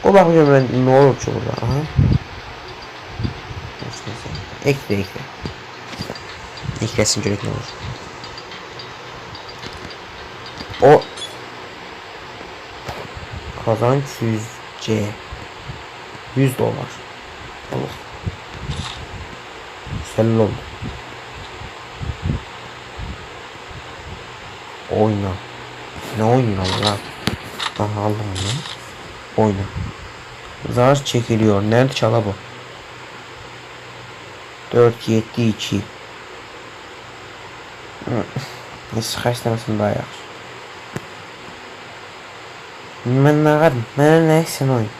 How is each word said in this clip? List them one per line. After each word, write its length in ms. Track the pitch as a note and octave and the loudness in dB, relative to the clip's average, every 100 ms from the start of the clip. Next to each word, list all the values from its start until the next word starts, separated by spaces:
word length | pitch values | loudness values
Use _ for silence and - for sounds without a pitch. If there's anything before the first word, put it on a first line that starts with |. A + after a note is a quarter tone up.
O, 100 | F#3+ | 10
bax, 120 | G3 E3+ | 10 10
görüm, 320 | E3 D3 C#3 B2+ A#2+ B2+ | 10 10 10 8 6 8
nə 40 | C3 | 10
olur 180 | C#3 B2+ | 10 8
ki, 120 | A#2+ | 0
burada? 180 | G#2+ A2+ A#2 | 0 0 0
Aha. 180 | A#2 C3 D3+ - - - - - - - - - - - - - - - - - - - B2 - - G#2 - - - - | 2 2 2 4 6 4 2 -14 -14 -14 -14 -14 -14 -14 -14 -6 -4 -6 -10 -12 -12 -12 -12 -10 -10 -10 -10 -10 -10 -2
Ekle, 300 | C#3+ C#3 - G2 | 0 0 0 0
ekle. 240 | F#2+ - C#3 - - - - - - - - - - - - - - - | 0 -6 -12 -8 -8 -8 -14 -14 -12 -10 -8 -8 -10 -12 -12 -8 -8 -2
Eklesin, 400 | A2+ - G#2+ - | -2 2 2 2
görək 180 | G2+ G2+ G#2+ | 0 0 -2
nə 40 | |
olur. 160 | G#2 - - - - - - - - - - - - - - - - - - - - - - - - - - - - - - - - | -4 -6 -10 -10 -10 -12 -12 -12 -14 -14 -14 -14 -14 -14 -14 -14 -14 -14 -14 -14 -12 -12 -12 -12 -14 -14 -14 -14 -14 -14 -12 -12 8
O. 200 | B2+ D3 - - - - - - - - - - - - - - - - - - - - - - - - - - | 10 10 8 -8 -10 -10 -14 -14 -14 -14 -14 -14 -14 -14 -14 -14 -12 -14 -14 -12 -10 -10 -10 -12 -10 -10 -10 -4
Kazanç 400 | - G#2+ A#2+ C#3 C#3 - | 0 4 6 4 2 -2
yüz 220 | A#2 A2 A2+ - - - | 0 0 -2 -12 -14 -10
C. 240 | - A2 G#2 G#2+ - - - - - - - - - - - C3 | 0 0 0 -4 -12 -12 -12 -14 -12 -12 -12 -14 -14 -14 -6 2
Yüz 220 | C3+ C3+ | 2 4
dollar. 320 | A2+ A#2+ C#3 - - - - - - - - | 0 0 -6 -10 -14 -16 -16 -14 -14 -14 -6
Allah. 220 | C3+ - - - - - - - - - - - - - - - - - - - - - - - - | -4 -4 -8 -12 -8 -8 -8 -14 -12 -8 -6 -6 -10 -12 -12 -12 -14 -14 -14 -14 -14 -10 -8 -4 2
Güzel 220 | A2+ A2+ | 4 6
oldu. 140 | G#2 - - - - - - - - - - - - - - - - - - - - - - - - - - - - - - - - - - - - - - - - - - - - | 4 2 -8 -8 -8 -8 -12 -14 -14 -14 -12 -12 -12 -14 -14 -8 -6 -4 -2 -2 -4 -14 -14 -14 -14 -10 -10 -10 -12 -14 -14 -14 -14 -14 -14 -14 -12 -12 -14 -14 -14 -14 -14 -14 -2
Oyna. 420 | F#2 G#2+ G#2 G2 F#2+ - - - - - - - A2 | 4 4 4 0 -4 -8 -12 -12 -12 -12 -12 -6 2
Ne 60 | |
oynuyor 420 | A2 B2+ A#2+ G2 F#2 | 6 6 6 2 0
lan? 320 | F#2+ G#2 G#2 - - - - - - - - | 2 2 0 -4 -6 -4 -4 -8 -6 -6 -2
Aha, 220 | G#2 G#2 | -2 2
aldım 300 | G#2 G#2+ G#2 F#2+ | 0 0 -2 -4
bunu. 160 | F#2+ C3+ - - - - - - - - | -2 -4 -6 -12 -14 -14 -14 -16 -6 4
Oyna. 200 | A2 G2 G2 - - - - - - - - - - | 4 4 -2 -4 -6 -8 -14 -16 -16 -16 -16 -10 -2
Zar 340 | A#2 B2 C#3 | 6 6 6
çekiliyor. 580 | C#3 B2 A#2 A2+ A2 G2+ | 4 0 2 6 6 6
Nerede 300 | G#2 A#2 C3+ | 6 6 6
çala 320 | C3+ A2 A#2 | 4 4 4
bu? 100 | G2+ F#2+ - - - - - - - - - - - - - - - - - - - - - - - | 2 -4 -8 -14 -16 -16 -16 -16 -16 -16 -16 -16 -16 -16 -16 -16 -16 -16 -14 -14 -16 -16 -16 -16 0
Dörd, 200 | A#2+ A#2+ A#2 - | 8 8 6 2
yeddi, 360 | A2+ A2 - A#2 | 2 2 2 2
iki. 320 | G2+ - G2 - - - - - - - - - - - - - - - - - - - - - - | 2 -2 -2 -2 -12 -16 -16 -16 -16 -16 -16 -16 -16 -16 -16 -16 -16 -16 -14 -14 -14 -16 -16 -16 -10
Hı. 200 | - A#2+ - - - - - - - | -4 -2 -2 -6 -8 -12 -14 -16 -6
Heç 140 | A2+ A2+ - | -4 -2 0
xərcləməsin, 560 | B2 A#2+ A#2+ A2+ - G#2+ | 0 2 0 -2 0 2
daha 100 | G#2 | 2
yaxşı. 340 | G#2+ - - - - - - - - - - - - - - - - - - - - - - - - - - - - - - A#2+ | 2 -4 -10 -14 -16 -16 -16 -16 -16 -12 -12 -12 -16 -16 -16 -16 -16 -16 -16 -16 -16 -16 -16 -16 -16 -16 -16 -16 -16 -16 -8 2
Mən 340 | C3 C#3 D3+ D3+ | 6 8 8 8
nə 80 | D3+ | 8
qadım? 200 | D#3+ C3 A2+ - | 6 4 -2 6
Mənə 220 | D3 D#3+ D#3+ | 8 10 8
nə 100 | D#3 D#3+ | 6 4
sən 240 | - C3+ B2+ | 0 4 4
oyun? 160 | G#2+ - | 2 -4